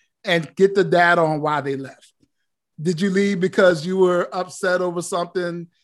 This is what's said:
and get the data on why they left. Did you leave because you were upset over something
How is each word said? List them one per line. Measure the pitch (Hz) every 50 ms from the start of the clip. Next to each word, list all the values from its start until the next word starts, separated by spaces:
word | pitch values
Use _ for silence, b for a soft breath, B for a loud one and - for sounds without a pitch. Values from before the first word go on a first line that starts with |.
| _ _ _ _ -
and | 190 175 170 156 - -
get | - 190 196 196
the | 202 180
data | 160 175 175 175 170 175 170
on | 160 156 156 147
why | 147 151 151 143
they | 135 139 139
left. | 135 131 127 - _ - _ _ _ _ _ _ _ _ _ _ _ _ _ _ -
Did | 151 180 175 156
you | 202 196
leave | 185 196 202 202 202 180
because | 185 185 - - 196 180 175 151 151
you | 185 190
were | 190 185 180 175 175 190 - -
upset | 180 180 175 - - - 185 180 180
over | 180 180 170 175
something | 170 - 190 175 175 175 - 185 175 175 170 175 170 - _ _